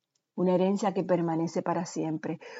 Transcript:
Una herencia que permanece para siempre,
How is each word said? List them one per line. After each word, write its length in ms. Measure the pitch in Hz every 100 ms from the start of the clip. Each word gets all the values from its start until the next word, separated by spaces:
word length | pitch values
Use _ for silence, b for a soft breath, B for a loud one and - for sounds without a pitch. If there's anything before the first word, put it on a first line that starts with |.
| _ _ _ -
Una 180 | 180
herencia 400 | 180 185 202 208
que 100 | 190
permanece 600 | 180 175 170 160 165 185
para 220 | 175 175 175
siempre, 540 | 165 156 156 - 170 B B